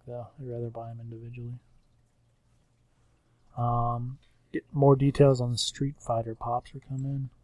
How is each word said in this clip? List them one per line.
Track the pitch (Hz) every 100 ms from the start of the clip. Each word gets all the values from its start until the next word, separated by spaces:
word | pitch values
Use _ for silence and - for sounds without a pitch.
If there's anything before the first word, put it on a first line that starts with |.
| -
though. | 120 113 -
I'd | 127
rather | 120 120
buy | 117 117
'em | 117
individually. | 117 113 117 123 120 123 - _ _ _ _ _ _ _ _ _ _ _ _ _ _ _ _ _ _ -
Um, | 120 120 120 120 123 135 _ _ _
get | - -
more | 147 139 135
details | 139 135 143 127
on | 120
the | 117
Street | - - 139 143
Fighter | - 113 113 113
Pops | 120 120 - 139
are |
coming. | - 135 135 139 131 -